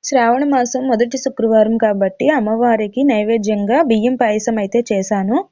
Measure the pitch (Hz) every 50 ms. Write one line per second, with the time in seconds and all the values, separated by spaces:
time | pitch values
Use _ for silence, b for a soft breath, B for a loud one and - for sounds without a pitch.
0 | - - - 254 233 226 240 262 285 285 277 262 247 240 - 254 254 269 247 214
1 | 240 240 233 262 - 269 269 - 226 220 220 220 214 220 226 233 226 214 208 196
2 | 196 190 185 _ - 285 311 269 214 214 220 226 240 240 226 214 214 208 208 247
3 | 277 285 240 214 208 214 233 233 202 208 220 202 202 196 233 294 330 269 226 214
4 | 208 247 262 247 247 220 208 220 214 - 233 220 202 196 - 233 240 - 214 196
5 | 190 - 214 196 190 196 226 330 392 _